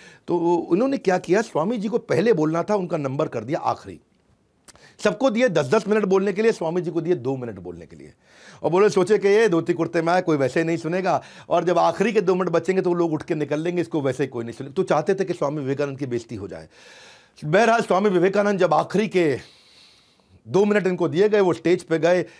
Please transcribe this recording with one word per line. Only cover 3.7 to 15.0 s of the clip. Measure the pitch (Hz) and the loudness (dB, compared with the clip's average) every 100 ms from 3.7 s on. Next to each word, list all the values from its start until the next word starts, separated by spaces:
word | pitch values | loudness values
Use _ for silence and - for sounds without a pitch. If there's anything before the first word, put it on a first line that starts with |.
| 113 98 82 _ _ _ _ _ _ - - - _ | -4 -8 -20 _ _ _ _ _ _ -20 -20 -20 _
सबको | 208 208 262 | -4 0 0
दिए | 214 254 | 2 2
दस | 156 135 | 2 2
दस | 214 208 | 0 2
मिनट | 214 | 0
बोलने | 202 190 202 | 2 2 2
के | 190 | 0
लिए, | 226 | 0
स्वामी | - 165 175 | 0 -2 -4
जी | 170 | -4
को | 170 | -4
दिए | 160 | -2
दो | 165 123 131 | -2 -2 -6
मिनट | 120 98 | -8 -10
बोलने | 90 85 82 | -14 -14 -18
के | 78 | -20
लिए। | 69 - _ - - - | -20 -20 _ -20 -20 -6
और | - | 0
बोले, | 175 208 | 4 4
सोचे | 190 185 208 | 4 2 2
कि | 196 | 4
ये | 208 226 | 4 4
धोती | 170 160 | 2 0
कुर्ते | 160 160 170 | -2 0 0
में | 165 | 0
आए, | 180 | 0
कोई | 180 151 | 2 0
वैसे | 131 170 | 2 0
ही | 160 | -2
नहीं | 165 | -2
सुनेगा। | 156 180 185 147 - - - | -4 -4 -2 -2 -4 -16 -2
और | 170 | 0
जब | 170 170 | 2 2
आखिरी | 170 170 196 | 2 2 0
के | 208 | 2
दो | 185 | 2
मिनट | 185 180 | 0 0
बचेंगे, | 165 165 185 | 0 0 0
तो | 180 | 0
लोग | 175 170 | 0 0
उठ | 156 | -2
के | - | -4
निकल | 160 143 147 | -4 -2 -4
लेंगे, | 165 175 | -2 -4
इसको | 170 160 | -4 -2
वैसे | 135 127 | -2 -2
ही | 139 | -4
कोई | 123 | -4
नहीं | 117 | -10
सुनेगा। | 113 135 | -10 -8
तो | 139 | -4
चाहते | 185 156 | 0 0